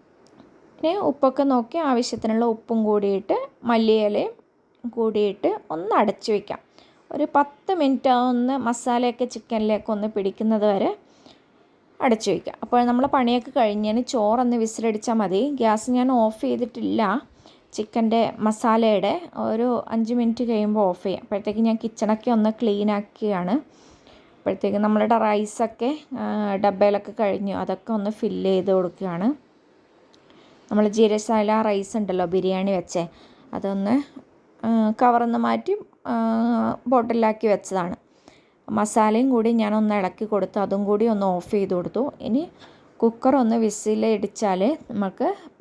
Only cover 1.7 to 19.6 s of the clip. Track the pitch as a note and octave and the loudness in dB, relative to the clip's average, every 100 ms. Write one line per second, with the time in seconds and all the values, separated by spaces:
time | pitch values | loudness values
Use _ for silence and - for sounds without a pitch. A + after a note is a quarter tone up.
1.7 | E4+ D4+ B3 B3 A3+ A3 A3 A#3 A3 - | -2 0 0 -2 -4 -2 0 0 -2 -2
2.7 | A3+ G#3+ G#3 G3+ G3 G3+ A#4+ C5+ - A#3+ | 0 2 2 0 -2 -2 -4 -4 -8 -2
3.7 | A#3 A3+ A3 G#3 G#3 A4 A4+ _ _ _ | 2 4 4 2 0 -4 -8 _ _ _
4.7 | _ A#3+ A3+ A3 G#3 G#3 G3+ D4 G#4+ - | _ -10 -4 -2 0 -2 0 -4 -4 -6
5.7 | D#4 F#4+ G4 A3 G3+ - G#3 - - _ | -8 -2 2 2 -2 -2 -4 -4 -12 _
6.7 | _ - _ _ C#4 D4+ C#4+ C#4+ - - | _ -20 _ _ -4 0 0 0 -4 -4
7.7 | F#4 C#4 C4 C4 B3 B3 B3 B3 C4+ A#3 | 0 2 2 2 2 2 0 0 -2 -4
8.7 | A#3+ - A#3+ B3 A#3+ B3 A#3 - A3+ G#3+ | -4 -2 0 0 -2 -6 -8 -6 -2 0
9.7 | G#3+ G#3 G#3 G#3+ G#3+ G3 - A3 A3 G#3 | 0 -2 -4 -4 -2 -4 -2 0 2 2
10.7 | G3 B3+ G#4 _ _ - - _ _ _ | 2 0 -4 _ _ -20 -20 _ _ _
11.7 | _ _ - C4 A3 G3+ F3 - - A3+ | _ _ -4 0 0 0 -4 -4 -12 -2
12.7 | A#3+ A#3+ A#3+ C4+ C#4 A#3+ B3 B3 C4+ A3+ | 0 2 0 0 0 2 0 -2 0 0
13.7 | G#3 G#3+ A3+ A#3+ B3+ G#3 A#3 B3 A#3+ A3 | 0 -2 -2 -2 0 2 2 2 0 -2
14.7 | A3 A3+ G#3+ A#3 A3+ G3 F#3+ C4+ C#4 A3+ | -2 -2 -2 -2 -2 0 0 0 0 0
15.7 | G#3+ A#3+ B3 B3+ B3+ A3 A3 C4+ A#3 A#3 | 0 0 0 2 2 2 0 -4 -2 -4
16.7 | A#3+ G#3+ G#3 G#3 A3 - - - - _ | -6 -4 0 0 -2 -6 -18 -20 -20 _
17.7 | - G#3+ A#3+ A3+ A3+ A3 - G#3+ A3 A#3+ | -10 -6 -2 2 2 0 0 -2 0 0
18.7 | A3+ A3+ G#3 G3 D#4+ E4+ - A3 A3 | 2 4 2 2 -2 -6 -6 -4 -2